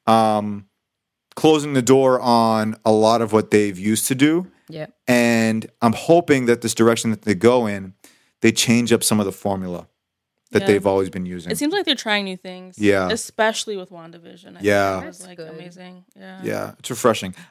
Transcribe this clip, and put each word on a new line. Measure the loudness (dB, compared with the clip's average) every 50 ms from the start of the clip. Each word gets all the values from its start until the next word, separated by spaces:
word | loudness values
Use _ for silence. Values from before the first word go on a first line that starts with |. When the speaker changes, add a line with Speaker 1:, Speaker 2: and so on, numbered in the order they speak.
| _
Speaker 1:
Um, | 2 4 4 4 2 0 -2 -4 -6 -8 -10 -14 _ _ _ _ _ _ _ _ _ _ _ _ _ _
closing | 2 4 4 4 2 0 -2 -2
the | 0
door | 2 4 4 4 4 2 2 0
on | 2 2 2 4 4 2 2 0 -2 -4 -6 -2 0
a | 2
lot | 2 4 4 4 4 2
of | 2 0
what | 0 0 2 2
they've | 2 2 2 0 -2 -4
used | -2 -2 -2 -2 -2 -4
to | 0
do. | 2 2 2 2 0 -4 -6 _ _ _ -18
Speaker 2:
Yep. | -16 -16 -16 -16 _ _ _
Speaker 1:
And | 0 2 2 2 2 2 2 0 0 -2 -4 -6 -10 _ _
I'm | 0 0
hoping | 0 0 2 4 4 4 4 4 2 2 2
that | 2 0 0
this | -2 -4 0
direction | 2 2 2 2 2 0 -4
that | -4 -2
they | -2 -2 0
go | 2 4 4 4 2 0
in, | -2 -6 -8 -10 -14 -18 _ _ _ _ _ _ _ _ _
they | 0 2
change | 2 2 2 2 2 2 2 2
up | 2 0 2
some | 0 0 0
of | -2
the | -4
formula | -6 -6 -6 -6 -6 -6 -6 -8 -10 -12 -14 _ _ _ _ _ _ _ _ _ _ _ _ _
that | -2 0
Speaker 3:
Yeah. | 2 2
Speaker 1:
they've | 2 2 2
always | 0 0 0 -2 -2
been | -6 -10 -10
using. | -10 -12 -12 -10 -10
Speaker 3:
It | -6 -6
seems | -4 -4
like | -4 -2 -2
they're | -4 -4
trying | -4 -4 -4 -4 -4 -4
new | -6 -10
things. | -12 -14 -16 -18 -18 -20 -18 -6 -2
Speaker 1:
Yeah. | 0 2 2 2 0 -2
Speaker 3:
Especially | -4 -6 -8 -8 -4 -2 -2 -2 -2 -4 -8 -10 -10
with | -12 -12 -14
WandaVision. | -18 -20 -20 -20 -20 -20 -20 -20 -20 -20 -20 -20 -14
I | -4
Speaker 1:
Yeah. | 0 0 2 2 2 0 -2
Speaker 3:
think | -4 -6
it | -10
was, | -14 -18
Speaker 2:
That's | -20 -20
Speaker 3:
like, | -18 -18
Speaker 2:
good. | -18 -16
Speaker 3:
amazing. | -16 -18 -18 -20 -20 -20 -20 -20 -20 -20 _ _ _
Yeah. | -20 -20 -20 -16 -12
Speaker 1:
Yeah, | -10 -8 -8 -8 -8 -12 -14 -14
it's | -14 -12
refreshing. | -6 0 0 0 0 0 -4 -10 -12 -16 -20 -18